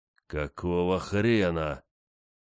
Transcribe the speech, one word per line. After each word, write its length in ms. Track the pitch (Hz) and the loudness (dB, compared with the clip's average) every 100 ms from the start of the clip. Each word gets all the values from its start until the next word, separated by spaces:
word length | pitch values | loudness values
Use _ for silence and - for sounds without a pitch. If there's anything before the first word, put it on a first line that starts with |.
| _ _ - | _ _ -8
«Какого 720 | 76 73 - 87 87 87 92 | -6 -6 -6 -2 0 2 0
хрена?» 840 | - 101 110 113 92 82 78 69 _ _ _ _ _ _ | 0 0 2 4 2 0 -4 -6 _ _ _ _ _ _